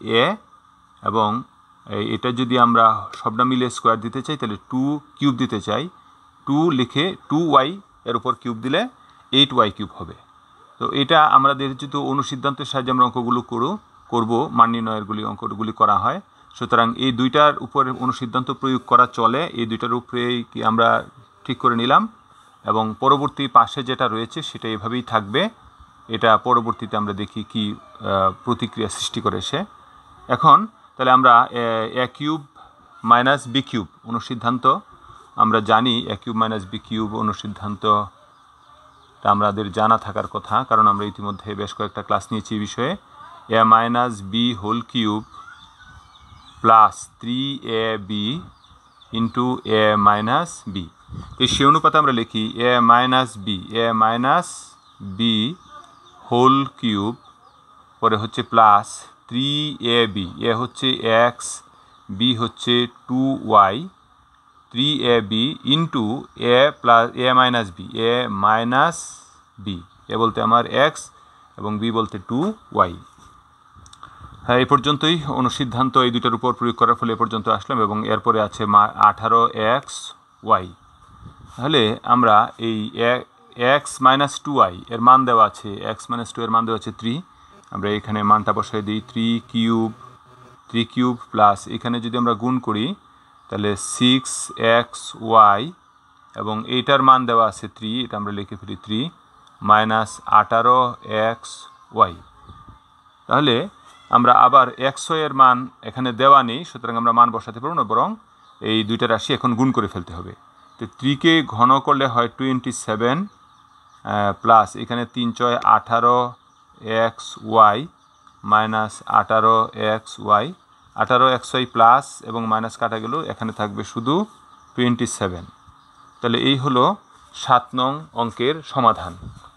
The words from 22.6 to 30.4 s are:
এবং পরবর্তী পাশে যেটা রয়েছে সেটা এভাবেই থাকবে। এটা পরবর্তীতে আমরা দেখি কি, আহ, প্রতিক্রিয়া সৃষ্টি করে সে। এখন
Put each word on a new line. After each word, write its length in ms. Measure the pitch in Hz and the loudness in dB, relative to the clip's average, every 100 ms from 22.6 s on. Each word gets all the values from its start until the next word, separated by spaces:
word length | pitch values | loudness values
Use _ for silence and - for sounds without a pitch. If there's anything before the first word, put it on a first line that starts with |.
| 107 | -2
এবং 300 | 107 110 107 | -2 -2 0
পরবর্তী 480 | 131 139 143 - 139 | 2 2 0 -6 2
পাশে 360 | 123 113 - | 4 4 -2
যেটা 240 | 123 127 123 | -6 -4 -2
রয়েছে 340 | 110 113 165 | -4 -8 -10
সেটা 260 | 151 113 113 | -12 -10 -8
এভাবেই 340 | 107 110 123 | -6 -6 -6
থাকবে। 480 | 120 110 101 127 214 - - - - _ - | -2 -4 -2 -2 -4 -8 -20 -20 -20 _ -10
এটা 300 | 110 113 107 | 0 2 4
পরবর্তীতে 600 | 123 120 113 113 107 107 | 2 0 0 -6 -6 -6
আমরা 160 | 104 | -6
দেখি 320 | 98 101 113 104 | -6 -10 -10 -10
কি, 260 | 113 107 101 | -6 -6 -8
আহ, 580 | - - 104 98 95 95 | -16 -10 -4 0 0 -2
প্রতিক্রিয়া 460 | - 117 113 - 104 | -6 -4 -6 -6 -8
সৃষ্টি 320 | - - 120 | -6 -8 -6
করে 200 | 104 98 | -4 -4
সে। 220 | - 147 208 - - - _ - - | -4 -6 -8 -14 -20 -20 _ -16 -4
এখন 400 | 123 | 2